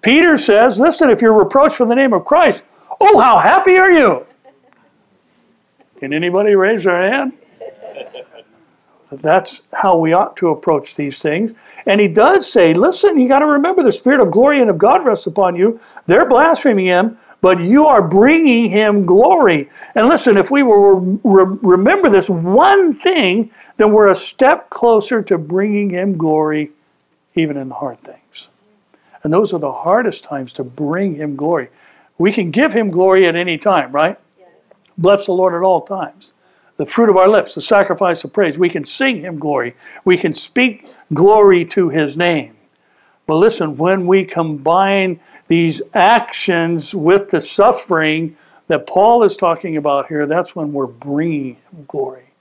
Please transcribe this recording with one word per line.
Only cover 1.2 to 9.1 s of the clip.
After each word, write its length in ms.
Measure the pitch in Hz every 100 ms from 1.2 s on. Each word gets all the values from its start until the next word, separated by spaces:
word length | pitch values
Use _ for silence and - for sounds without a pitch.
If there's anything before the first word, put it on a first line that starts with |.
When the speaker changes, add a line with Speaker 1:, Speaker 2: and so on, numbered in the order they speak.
Speaker 1:
you're 120 | 226
reproached 420 | 214 190 277 294
for 100 | 302
the 120 | 240 240
name 160 | 269
of 120 | 196
Christ, 380 | - 311 311 - _ _ _ -
oh, 180 | 392 403
how 200 | 247 190
happy 380 | 220 359 381 370
are 140 | 381
you?" 340 | 339 240 131 - _ _ _ _ _ _ _ _ _ _ _ _ _ _ _ _ _
Can 160 | 135
anybody 400 | 147 175 180 208
raise 300 | 202 190 220
their 260 | 180 175 190
hand? 220 | 262 269 - _ _ - - - 135 - 131 - 113 _ _ _ _ _ _ _